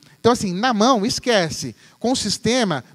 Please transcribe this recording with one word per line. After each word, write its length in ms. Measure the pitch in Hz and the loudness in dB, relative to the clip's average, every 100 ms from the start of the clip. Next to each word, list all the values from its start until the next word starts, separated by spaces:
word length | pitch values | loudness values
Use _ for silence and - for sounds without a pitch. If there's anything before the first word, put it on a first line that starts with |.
| _ _ | _ _
Então, 100 | 226 | 0
assim, 220 | 240 202 | 2 -2
na 220 | 175 254 | -2 0
mão, 300 | 214 233 247 190 | 2 4 2 0
esquece. 680 | - 254 214 165 - 131 - _ _ | -4 0 0 0 -6 -12 -12 _ _
Com 140 | 226 | -2
o 40 | 262 | -2
sistema, 680 | 196 - 214 254 208 143 - | -4 -4 -2 0 0 -2 -8